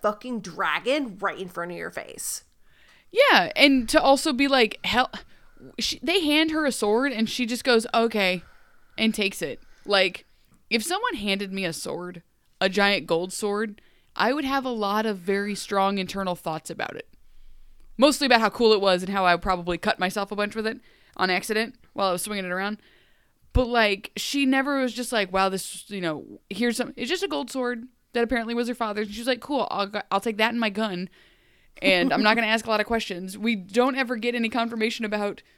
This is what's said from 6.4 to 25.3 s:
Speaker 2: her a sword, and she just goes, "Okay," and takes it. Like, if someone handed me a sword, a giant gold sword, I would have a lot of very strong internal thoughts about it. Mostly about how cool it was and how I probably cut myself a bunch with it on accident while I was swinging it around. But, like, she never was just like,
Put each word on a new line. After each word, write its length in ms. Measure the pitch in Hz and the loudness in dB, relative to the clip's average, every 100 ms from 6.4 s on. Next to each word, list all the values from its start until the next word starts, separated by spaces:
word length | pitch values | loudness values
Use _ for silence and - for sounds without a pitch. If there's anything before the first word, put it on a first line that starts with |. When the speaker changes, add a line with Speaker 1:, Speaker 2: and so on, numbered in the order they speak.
| 320 | 2
Speaker 2:
her 140 | 311 294 | 2 0
a 60 | |
sword, 400 | - 208 220 277 | 0 2 2 2
and 180 | 220 220 | 0 -2
she 160 | - 233 | -2 -4
just 180 | 240 | -2
goes, 220 | 262 233 226 | 2 2 4
"Okay," 500 | 226 233 220 185 180 - - - - - - | 2 2 2 0 0 -6 -20 -20 -20 -14 -2
and 160 | 220 | 0
takes 280 | 214 196 - | 2 -2 -4
it. 180 | 151 - - - - | -8 -10 -16 -12 0
Like, 400 | 196 190 - - _ _ _ - | 4 4 0 -16 _ _ _ -4
if 140 | 226 | -2
someone 320 | 214 370 494 285 | 0 -4 -4 -4
handed 360 | 208 196 196 | -4 -4 -4
me 120 | 196 180 | -6 -6
a 80 | |
sword, 500 | 160 - 165 180 175 - _ _ - | -6 -8 -8 -10 -16 -20 _ _ -2
a 80 | 190 | 0
giant 360 | 190 202 196 - | 4 2 2 0
gold 260 | 165 185 | -2 -2
sword, 480 | - 208 208 220 208 - _ _ - | -4 -4 -2 -4 -8 -20 _ _ -2
I 180 | 208 | 0
would 120 | 294 269 | 0 -2
have 200 | 277 254 | -2 -2
a 40 | |
lot 340 | 233 202 208 220 | -2 0 0 0
of 120 | 190 | -2
very 380 | 175 196 202 196 | -2 -2 -2 -6
strong 420 | - 196 196 196 | -2 0 2 0
internal 380 | 185 196 190 175 | -4 -4 -4 -4
thoughts 340 | 175 156 - | -6 -8 -8
about 260 | - - - | -6 -6 -8
it. 120 | - - - - - - - - - - | -16 -20 -20 -20 -20 -20 -20 -20 -12 4
Mostly 280 | 285 262 277 | 4 4 4
about 160 | 233 | 4
how 80 | 220 | 4
cool 240 | - 226 | 4 4
it 80 | 214 | 6
was 220 | 196 180 | 4 2
and 80 | 185 | 0
how 140 | 202 185 | 2 4
I 100 | 175 | 2
probably 400 | 196 180 175 170 | 0 -2 -2 -2
cut 220 | 214 - | -2 0
myself 320 | 185 202 196 | -2 -2 -6
a 40 | 202 | -4
bunch 200 | 208 214 | -4 -4
with 100 | 220 | -6
it 120 | 220 - _ _ - | -6 -14 _ _ -4
on 120 | 185 | -2
accident 460 | 359 - 214 226 - _ | 0 -2 -2 -4 -8 _
while 160 | - 190 | -2 0
I 20 | |
was 80 | 180 | 0
swinging 240 | 208 208 180 | -4 -6 -4
it 60 | |
around. 260 | 180 202 214 _ _ _ _ _ _ _ | -4 -4 -8 _ _ _ _ _ _ _
But, 160 | - 240 | 2 4
like, 440 | 240 214 196 - - | 4 4 2 -6 -8
she 300 | - 285 269 | -4 0 4
never 360 | 269 269 277 | 4 2 0
was 120 | 254 | 0
just 180 | 220 240 | -2 -2
like, 220 | 226 185 | -2 0